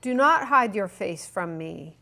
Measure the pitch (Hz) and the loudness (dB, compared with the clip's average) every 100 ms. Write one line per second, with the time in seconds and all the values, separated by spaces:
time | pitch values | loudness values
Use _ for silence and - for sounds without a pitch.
0 | 247 254 285 330 247 269 233 208 185 - | -2 2 4 4 4 2 2 -2 -6 -6
1 | 190 160 - - 170 165 160 165 156 - | -6 -6 -8 -6 -6 -6 -10 -12 -16 -20